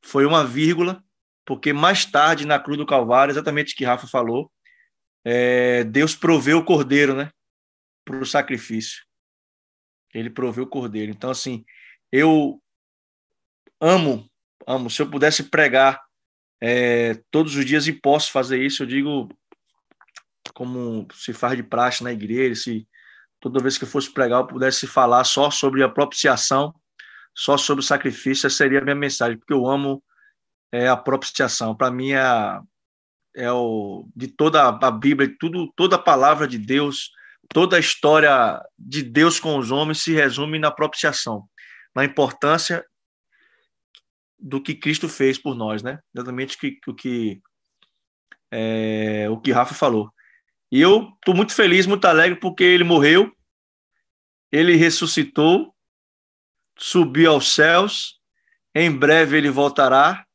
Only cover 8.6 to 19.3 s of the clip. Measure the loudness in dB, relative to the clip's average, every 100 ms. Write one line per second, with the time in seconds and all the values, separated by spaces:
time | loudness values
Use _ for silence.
8.6 | -8 -8 -8 -14 _ _ _ _ _ _
9.6 | _ _ _ _ _ -12 -12 -6 -6 -6
10.6 | -8 -8 -8 -8 -8 -8 -8 -8 -8 -10
11.6 | _ _ -20 _ _ 2 4 4 0 -6
12.6 | _ _ _ _ _ _ _ _ _ _
13.6 | _ _ 2 2 2 -4 -8 _ _ _
14.6 | -8 -6 -6 -6 -6 0 0 0 -4 0
15.6 | 2 4 2 2 _ _ _ _ _ _
16.6 | -2 0 0 0 -2 -4 _ -2 0 -2
17.6 | 0 0 0 -2 0 0 0 -4 -2 -2
18.6 | -4 -4 -6 -4 -4 -4 -8